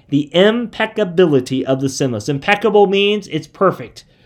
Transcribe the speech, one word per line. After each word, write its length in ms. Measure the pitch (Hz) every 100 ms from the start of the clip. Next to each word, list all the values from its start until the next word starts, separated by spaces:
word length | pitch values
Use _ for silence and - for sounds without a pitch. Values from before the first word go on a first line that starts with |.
| -
the 260 | 143 143
impeccability 1300 | 170 202 233 226 - 220 220 196 170 180 139 127 131
of 160 | 131 135
the 80 | 135
sinless. 400 | - 135 113 123
Impeccable 600 | 139 - 202 226 208 202
means 400 | 196 202 208 -
it's 180 | 156 -
perfect. 580 | - 190 - 117 - - _